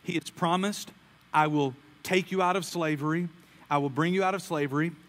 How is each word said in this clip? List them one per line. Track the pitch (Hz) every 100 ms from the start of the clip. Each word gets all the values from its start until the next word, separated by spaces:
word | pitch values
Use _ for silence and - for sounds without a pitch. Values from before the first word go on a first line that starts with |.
He | -
has | 170 -
promised, | - 175 180 196 208 - - - - _
"I | 151 151
will | 151 139 127 - -
take | - 185 180
you | 185
out | 180 185
of |
slavery, | 165 170 156 151 151 160 175 - - - -
I | 143
will | 143
bring | 127 165
you | 185
out | 190 190
of |
slavery, | 175 160 143 139 165 165